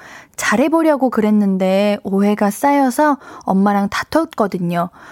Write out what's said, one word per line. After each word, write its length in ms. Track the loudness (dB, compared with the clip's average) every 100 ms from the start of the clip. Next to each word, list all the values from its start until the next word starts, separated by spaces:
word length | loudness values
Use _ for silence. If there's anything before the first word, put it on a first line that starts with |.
| -12 -20 -18 -8
잘해보려고 720 | -2 0 2 2 2 2 0
그랬는데 880 | 0 2 2 2 0 0 2 0 -2
오해가 460 | -2 0 0 2 0
쌓여서 680 | 0 0 2 2 2 0 0 -6 -10
엄마랑 440 | -2 0 2 0 -2
다퉜거든요. 1000 | -4 -2 -2 -2 -2 -4 -2 -4 -4 -6 -10 -20